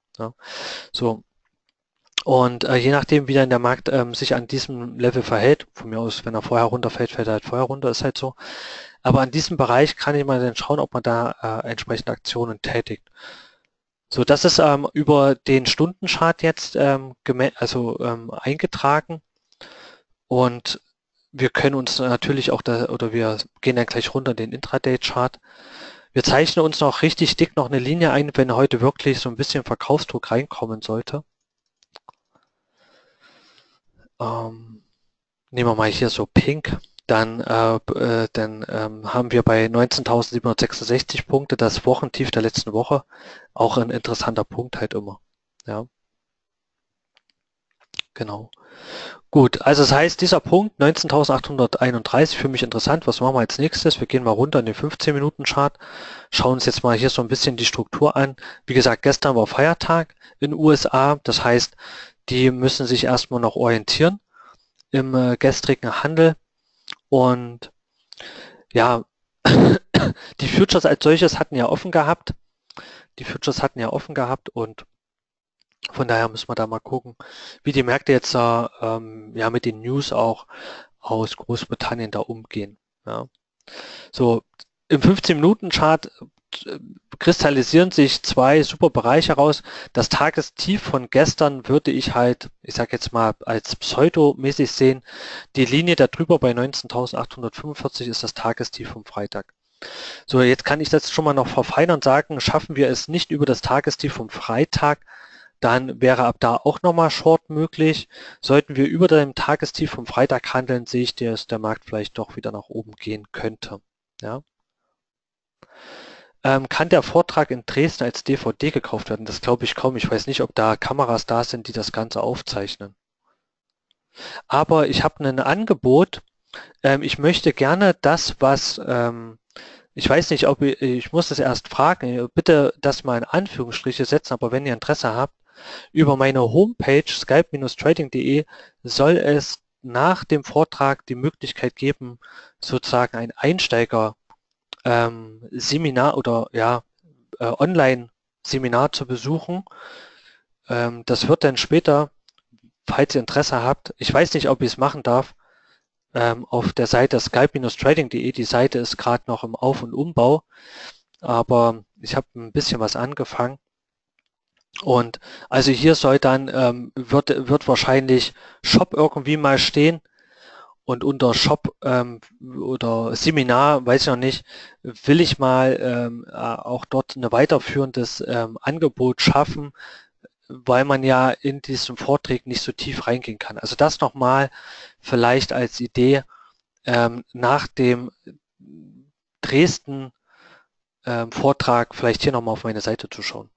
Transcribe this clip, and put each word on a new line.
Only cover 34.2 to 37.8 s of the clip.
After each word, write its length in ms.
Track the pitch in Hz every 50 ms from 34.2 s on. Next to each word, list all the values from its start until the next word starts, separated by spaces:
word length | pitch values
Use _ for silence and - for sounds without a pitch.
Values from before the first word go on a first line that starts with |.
| 120 113 117 117 113 113 113 113 113 113 110 104 _ _ _ _ _ _ _ _ _ _ _ _ _ _
nehmen 220 | 123 123 120 117
wir 40 | 110
mal 140 | 107 110 110
hier 220 | - - 127 113
so 160 | - - 104
pink. 500 | - - - - - 147 156 - - - - - - _ _ -
Dann, 340 | - 117 110 113 113 113 117
äh, 380 | - - 113 113 113 113 113 110